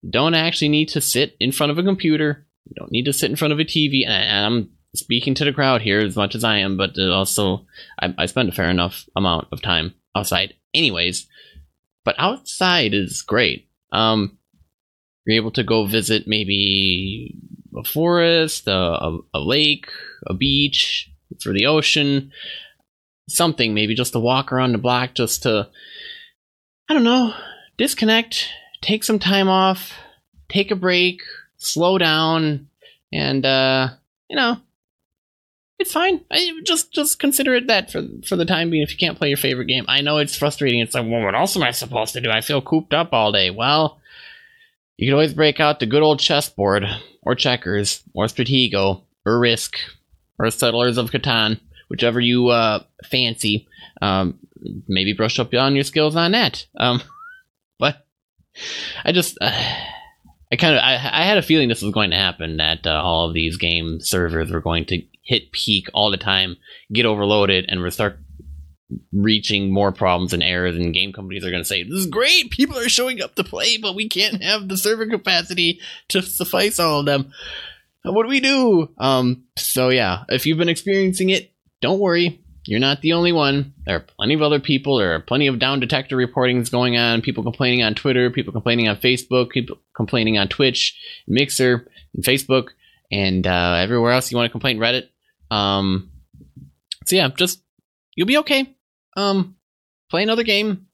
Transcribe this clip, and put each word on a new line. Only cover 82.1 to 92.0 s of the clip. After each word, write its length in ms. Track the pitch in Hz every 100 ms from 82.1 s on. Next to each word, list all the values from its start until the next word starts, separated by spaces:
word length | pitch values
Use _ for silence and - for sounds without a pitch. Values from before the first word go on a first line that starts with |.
| 170 175 175 - - -
you're 120 | 104
not 220 | 135 139
the 120 | 156
only 180 | 170 175
one. 420 | 170 147 139 139 - -
There 80 | 87
are 60 |
plenty 340 | - _ 107 151
of 80 |
other 160 | 151 147
people. 400 | 139 139 139 131
There 160 | 95 80
are 40 |
plenty 280 | - 127 143
of 100 | 123
down 220 | 127 139
detector 360 | 123 143 135 131
reportings 560 | 123 - 127 123 117
going 260 | 120 123 120
on, 260 | 120 113
people 180 | 113 127
complaining 400 | 117 - 127 123
on 140 | 113 104
Twitter, 340 | 139 127 123
people 240 | 120 113
complaining 340 | 113 113 120 113
on 100 | 104
Facebook, 520 | 127 123 - 127 123
people 280 | - 120 - _ -
complaining 420 | 107 127 110 107
on 120 | 98
Twitch, 460 | - 135 131 - - - - -
Mixer, 640 | 113 139 - 127 123 - -